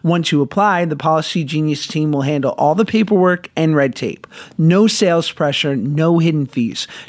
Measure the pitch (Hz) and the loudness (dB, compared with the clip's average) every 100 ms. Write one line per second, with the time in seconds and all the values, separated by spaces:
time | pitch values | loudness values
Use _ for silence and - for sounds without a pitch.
0 | 165 175 160 147 135 196 208 180 170 147 | -2 0 0 0 0 0 2 2 -2 -2
1 | 165 160 - 175 143 156 151 143 - 156 | 0 0 -2 -4 -4 -2 -2 -2 -4 -2
2 | 151 143 139 147 131 - 147 175 220 220 | -2 0 -2 -2 -2 0 0 0 0 0
3 | 208 202 180 175 - - 160 151 139 - | 2 2 2 0 -4 -2 0 2 0 -2
4 | 107 - - - - - 160 185 214 - | -8 -8 -16 -20 -12 0 4 4 4 4
5 | 190 170 160 - 151 139 147 135 127 147 | 2 2 0 -2 -2 0 -2 -2 -2 0
6 | 160 170 165 151 135 127 113 - - - | 2 4 2 0 -2 -2 -4 -4 -12 -14